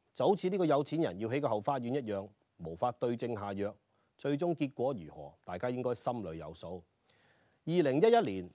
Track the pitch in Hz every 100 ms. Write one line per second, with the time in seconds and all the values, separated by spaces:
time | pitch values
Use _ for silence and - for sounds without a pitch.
0 | _ - 135 202 185 190 165 143 143 156
1 | 135 90 110 139 139 107 120 135 120 139
2 | 110 98 101 _ _ - 82 85 123 -
3 | 123 120 120 107 101 98 101 - _ _
4 | _ _ 143 143 175 160 139 - 127 117
5 | 76 - 73 - - 90 123 123 123 120
6 | 131 120 90 80 78 80 87 90 - _
7 | _ _ _ _ _ _ - 175 143 139
8 | 220 233 147 95 90